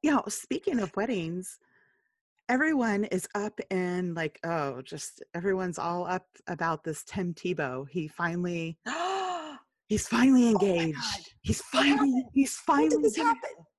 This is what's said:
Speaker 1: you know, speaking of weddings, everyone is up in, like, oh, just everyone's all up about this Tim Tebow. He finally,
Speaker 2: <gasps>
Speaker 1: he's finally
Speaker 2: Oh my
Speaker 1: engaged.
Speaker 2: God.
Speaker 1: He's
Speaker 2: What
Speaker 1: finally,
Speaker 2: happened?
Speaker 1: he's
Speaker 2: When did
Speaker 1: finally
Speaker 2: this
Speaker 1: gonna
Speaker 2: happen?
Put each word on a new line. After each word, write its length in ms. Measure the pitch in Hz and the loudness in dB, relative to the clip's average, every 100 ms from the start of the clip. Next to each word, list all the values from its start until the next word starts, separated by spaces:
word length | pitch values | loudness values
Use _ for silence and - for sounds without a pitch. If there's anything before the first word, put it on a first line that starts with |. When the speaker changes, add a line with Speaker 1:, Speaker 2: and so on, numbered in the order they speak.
Speaker 1:
you 80 | 302 | 2
know, 120 | 277 - | 2 0
speaking 520 | - - 262 - 269 | -8 -6 -4 -2 -2
of 140 | 196 - | -2 -2
weddings, 600 | 226 214 165 175 185 - _ _ _ _ _ _ _ _ - | -2 -2 -2 -6 -10 -16 _ _ _ _ _ _ _ _ -2
everyone 560 | 254 311 294 233 202 | 2 2 2 2 0
is 240 | 214 185 - | 0 -2 -4
up 260 | 202 208 - - | -6 -6 -6 -4
in, 440 | 185 180 180 180 | -2 -2 -2 -4
like, 260 | 165 160 - | -4 -6 -6
oh, 360 | 165 165 143 127 | -4 -2 -2 -6
just 400 | 131 160 - - - | -10 -12 -12 -16 -12
everyone's 440 | 170 185 190 185 165 | -6 -2 -2 -2 -4
all 280 | 170 175 175 | -4 -4 -2
up 200 | 185 180 _ - | -4 _ _ -10
about 360 | 170 165 156 | -4 -2 -2
this 200 | - 156 | -4 -8
Tim 300 | - 208 180 | -8 -4 -4
Tebow. 520 | 160 180 170 143 127 139 | -4 -4 -2 -4 -4 -6
He 180 | 170 151 | -6 -6
finally, 720 | - 170 175 175 170 165 165 - | -4 -4 -2 -4 -4 -6 -8 -8
Speaker 2:
<gasps> 1000 | 302 349 392 370 349 311 277 _ _ _ | -4 -4 -2 -4 -6 -8 -16 _ _ _
Speaker 1:
he's 200 | 214 - | -2 0
finally 400 | 226 262 254 240 | 4 6 8 6
Speaker 2:
Oh 40 | |
my 0 | |
Speaker 1:
engaged. 440 | 208 202 175 165 151 | 6 4 4 0 -2
Speaker 2:
God. 280 | - - - _ | -6 -8 -12 _
Speaker 1:
He's 180 | - - - | -2 -2 0
Speaker 2:
What 100 | - | 2
Speaker 1:
finally, 140 | 285 285 | 4 4
Speaker 2:
happened? 320 | 277 254 254 | 4 2 0
Speaker 1:
he's 220 | 269 262 - - | 2 2 0 2
Speaker 2:
When 140 | 285 311 | 4 4
did 100 | 302 | 4
Speaker 1:
finally 40 | |
Speaker 2:
this 140 | 294 - | 2 2
Speaker 1:
gonna 120 | 453 | 0
Speaker 2:
happen? 220 | 466 587 - 160 | 0 -4 -14 -20